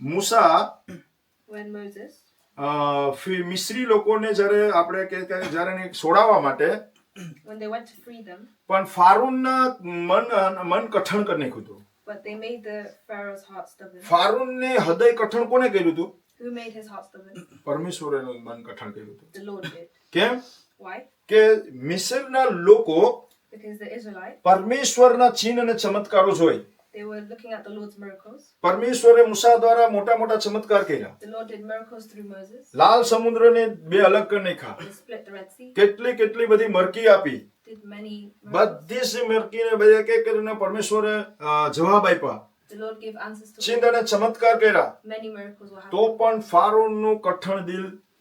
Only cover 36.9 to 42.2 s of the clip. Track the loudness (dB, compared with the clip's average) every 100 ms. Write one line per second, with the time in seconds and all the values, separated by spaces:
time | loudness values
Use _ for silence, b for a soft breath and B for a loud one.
36.9 | 2 4 4 2 -8 -14 _ _ -20 -20
37.9 | -18 -16 -16 -20 _ -6 0 0 -2 -10
38.9 | -6 -4 -4 -2 -2 -2 -4 -2 4 6
39.9 | 6 4 0 0 -2 -4 -4 -4 -4 -2
40.9 | -2 -2 -4 -8 _ -4 -2 -2 -2 2
41.9 | 4 4 0